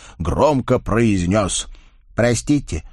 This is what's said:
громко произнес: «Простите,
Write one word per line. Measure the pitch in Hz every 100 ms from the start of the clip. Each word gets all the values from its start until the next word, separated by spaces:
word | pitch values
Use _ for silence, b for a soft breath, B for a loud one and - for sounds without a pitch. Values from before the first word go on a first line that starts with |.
| B B
громко | 165 147 147 139 120 123
произнес: | - 107 117 98 87 107 92 - - b b b _ -
«Простите, | 120 117 - 147 - 80 -